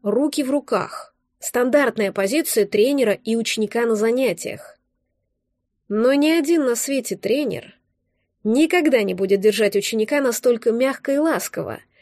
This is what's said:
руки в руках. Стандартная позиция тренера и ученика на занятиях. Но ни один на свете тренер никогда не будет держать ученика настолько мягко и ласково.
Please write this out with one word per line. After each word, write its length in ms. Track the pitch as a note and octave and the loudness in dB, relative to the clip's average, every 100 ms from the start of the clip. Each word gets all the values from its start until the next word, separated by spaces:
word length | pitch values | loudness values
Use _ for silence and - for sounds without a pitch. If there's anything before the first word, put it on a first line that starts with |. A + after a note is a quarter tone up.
руки 400 | G#3 A3+ D4 D4+ | 0 0 0 -2
в 80 | C4 | -2
руках. 640 | C#4+ C#4 G3+ - - - _ _ _ | -2 -2 -4 -4 -10 -18 _ _ _
Стандартная 720 | - B3 B3 D4 C4 A3 G3 | -4 0 2 4 2 0 -2
позиция 520 | - G3 D4 D#4+ A3+ | -2 0 0 0 0
тренера 480 | G3 A3 A#3+ C#4+ A3+ | 2 2 2 2 2
и 240 | F#3+ - A3+ | 0 -2 -2
ученика 480 | A3+ - G#3 A#3 | -2 -2 -2 -2
на 120 | A#3 G#3+ | 0 0
занятиях. 800 | A3+ B3 B3+ E3+ - G#2+ - - _ _ _ _ _ _ _ _ _ _ _ | 0 0 0 -2 -8 -12 -18 -20 _ _ _ _ _ _ _ _ _ _ _
Но 260 | G#3 B3 | 0 2
ни 160 | C#4 D4+ | 4 4
один 340 | E4 C#4+ E4+ | 2 2 2
на 120 | C4 A#3 | 2 -2
свете 400 | - C#4 A#3 F#3+ | -2 -4 -4 -6
тренер 580 | - C4 C#4 - - _ _ _ _ _ _ _ | -2 -2 -2 -6 -12 _ _ _ _ _ _ _
никогда 580 | G#3+ A#3+ D#4+ F4+ D4+ B3 | 0 2 2 2 4 2
не 120 | G3 | 0
будет 260 | F3+ G3 G3 | -2 -6 0
держать 360 | G#3 G3+ G#3 G3+ | 0 2 0 0
ученика 440 | - A3+ G#3+ D4 | -2 -4 0 0
настолько 520 | C4+ A3+ B3+ A#3 A#3+ | 0 0 0 0 0
мягко 400 | A#3 C4 C4 - | 0 0 -2 -2
и 60 | C#4 | 0
ласково. 600 | D#4+ B3+ - - - A2+ _ _ | 0 0 -4 -8 -8 -10 _ _